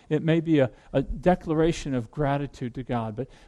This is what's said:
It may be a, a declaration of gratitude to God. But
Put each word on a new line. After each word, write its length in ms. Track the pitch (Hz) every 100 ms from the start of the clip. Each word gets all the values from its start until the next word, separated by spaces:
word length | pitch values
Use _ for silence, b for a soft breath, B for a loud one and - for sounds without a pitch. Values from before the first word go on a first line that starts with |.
| b
It 140 | 151
may 180 | 165 165
be 200 | 165 151
a, 100 | 127 - b
a 100 | 135
declaration 920 | - - 180 180 175 156 160 160 151
of 160 | 131 110
gratitude 640 | - 139 143 143 - 127
to 80 | 127
God. 340 | 123 123 110 107
But 120 | 131 b